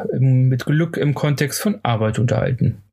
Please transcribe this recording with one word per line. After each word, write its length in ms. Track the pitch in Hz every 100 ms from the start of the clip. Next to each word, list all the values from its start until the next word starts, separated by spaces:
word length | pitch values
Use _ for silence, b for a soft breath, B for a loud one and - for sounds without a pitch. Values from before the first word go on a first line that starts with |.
| -
ähm, 340 | 127 131 127 127
mit 180 | 131 -
Glück 320 | 151 165 -
im 160 | 147
Kontext 480 | 139 151 139 143 -
von 180 | 214 214
Arbeit 360 | - 113 110 107
unterhalten. 600 | 120 - 92 123 - - -